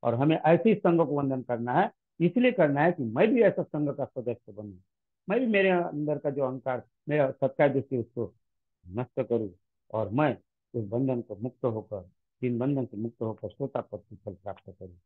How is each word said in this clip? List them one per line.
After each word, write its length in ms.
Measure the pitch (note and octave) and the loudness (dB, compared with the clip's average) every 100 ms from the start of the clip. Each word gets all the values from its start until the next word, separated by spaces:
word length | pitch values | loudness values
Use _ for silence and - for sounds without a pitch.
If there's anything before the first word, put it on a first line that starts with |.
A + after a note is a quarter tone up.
और 120 | C3 A#2 | -2 2
हमें 220 | C#3+ D#3+ | 2 2
ऐसे 320 | D#3 E3 A3 | 4 4 4
ही 60 | G#3+ | 2
संघ 220 | F#3+ E3+ | 2 2
को 180 | D#3 C#3+ | 2 0
वंदन 260 | C#3 C3 | -2 -4
करना 320 | A#2+ A#2+ A#2 | -4 -6 0
है, 180 | C#3 G#3+ _ _ _ | 2 0 _ _ _
इसलिए 300 | E3+ G#3 B3 | 0 4 2
करना 300 | A#3+ D#3 C#3+ | 4 2 4
है 100 | D#3+ | 2
कि 120 | F3 | 2
मैं 240 | B2 A2+ G#3+ | -4 2 2
भी 140 | A#3+ | 6
ऐसा 220 | G#3 F3+ | 4 4
संघ 340 | E3+ D#3 D3 C#3 | -4 -4 -4 -4
का 80 | C3 | -8
सदस्य 460 | - A#2+ A#2+ - | -6 -8 -8 -10
बनूं, 260 | G2+ G#2 F#2 _ _ _ _ - | -16 -14 -16 _ _ _ _ -4
मैं 100 | G#3+ | -2
भी 60 | B3+ | 2
मेरे 240 | G#3 F#3+ | 2 4
अंदर 480 | F3+ F3 D3+ D3+ C#3+ | 2 0 -4 -4 -2
का 120 | D3 | -2
जो 160 | C3+ C3 | -2 -2
अहंकार, 420 | C3 C3+ B2+ - _ - | -4 -6 -6 -8 _ -4
मेरा 220 | D3 C3+ | 2 2
सत्ता 360 | C3 C3+ - C#3+ | 2 -4 2 2
दृष्टि, 300 | C3+ B2 C3 | 2 -2 -4
उसको 360 | A#2 - G#2 _ _ _ _ _ F2 | -4 -6 -8 _ _ _ _ _ -12
नष्ट 400 | F#2+ B2+ - B2 | -8 -6 -4 -2
करूं, 220 | A#2 G#2+ F2 _ _ _ | -2 -2 -10 _ _ _
और 160 | A2 G2+ | -6 -2
मैं 280 | A2+ D3+ A2 _ _ _ | 2 2 0 _ _ _
इस 120 | B2 G#2 | -8 -6
बंधन 340 | A2+ C3+ B2 | -2 -2 -2
को 140 | A#2 G2+ | -6 -8
मुक्त 300 | A#2+ - B2+ | -10 -4 -4
होकर, 360 | A2 G#2+ G#2 F#2 _ _ _ | -4 -8 -12 -12 _ _ _
तीन 180 | B2+ A#2+ | -4 -2
बंधन 260 | C3 C#3 B2 | -2 -2 -4
से 120 | G2+ | -6
मुक्त 240 | A2+ - | -8 -6
होकर 280 | A2+ G#2+ G#2+ | -8 -6 -10
श्रोता 320 | - C3+ C3 | -8 -8 -6
पद 220 | A2+ G2+ _ | -8 -12 _
की 60 | G#2 | -18
फल 180 | - | -16
प्राप्त 420 | G#2 G2+ F#2+ - F#2 | -14 -14 -14 -16 -18
करूं। 160 | F#2 F2 | -18 -20